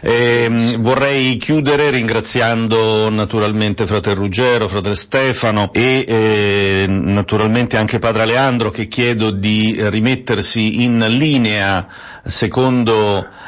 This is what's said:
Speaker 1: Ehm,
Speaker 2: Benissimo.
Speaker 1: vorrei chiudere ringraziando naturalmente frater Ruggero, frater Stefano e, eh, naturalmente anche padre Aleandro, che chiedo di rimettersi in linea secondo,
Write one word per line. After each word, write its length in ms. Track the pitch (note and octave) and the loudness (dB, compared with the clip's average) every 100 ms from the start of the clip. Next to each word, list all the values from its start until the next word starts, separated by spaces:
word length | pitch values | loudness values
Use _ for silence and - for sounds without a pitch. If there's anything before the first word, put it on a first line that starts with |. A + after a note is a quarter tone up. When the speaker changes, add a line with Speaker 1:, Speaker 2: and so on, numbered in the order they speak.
Speaker 1:
Ehm, 460 | - A#2+ A#2+ A#2+ A#2 | 0 2 2 2 2
Speaker 2:
Benissimo. 340 | A#2 A#2 A#2 | 2 0 0
Speaker 1:
vorrei 540 | A2+ B2+ C#3 C#3 C3 A#2+ | 0 0 0 0 0 -2
chiudere 520 | - D#3 C#3 C#3+ D3 | 0 0 2 2 2
ringraziando 1160 | B2+ A#2 A2+ - B2 A2+ A2+ A2+ A2+ A2 A2 A2 | 0 0 -2 -2 -2 0 0 0 2 2 2 0
naturalmente 800 | G#2+ G#2+ A2+ G#2 G#2+ G#2+ G2+ G#2 | 0 -2 0 0 0 -2 -2 -2
frater 280 | G#2 G#2 | -2 -2
Ruggero, 540 | G2 G2+ F#2+ B2+ A#2+ G#2 | -2 -2 0 2 2 0
frater 260 | G2 F#2+ | -2 -4
Stefano 800 | G2+ - C3+ C3+ A#2+ A2+ G#2 G2 | -4 -2 -2 0 0 0 0 0
e, 320 | - B2+ C3 - | 0 2 0 0
eh, 760 | A2+ A2 G#2+ G2+ G2+ G2 F#2+ F#2+ | 2 2 2 2 0 0 0 0
naturalmente 880 | G2 E2+ G2+ G2 G#2+ G#2+ A#2 A#2+ A2+ | 0 0 0 0 0 2 2 0 0
anche 220 | G#2+ A2+ | 0 0
padre 240 | A#2 A2+ | 0 0
Aleandro, 480 | A2+ B2 C3+ A#2+ G#2+ | 0 2 2 0 -2
che 160 | - G#2 | -4 -6
chiedo 440 | - A#2+ A2+ A2 | -2 -2 0 -2
di 440 | G2 G#2 G#2+ A2 G#2+ G#2 | 0 0 2 0 0 -2
rimettersi 960 | G#2+ A#2 B2+ - G#2 G2 A#2 A2 A2+ | 0 0 -2 -2 -2 -2 -2 -2 0
in 200 | B2 A#2 A2 | 0 2 2
linea 800 | A#2+ D#3 C#3 A2+ G#2 G2 F#2+ - - - - | 2 2 2 2 0 0 -2 -4 -14 -20 -16
secondo, 1000 | - - G#2+ - C3 B2+ A2+ A2 G#2 G2 F#2 - | -8 -4 -2 0 2 2 2 2 2 -2 -4 -14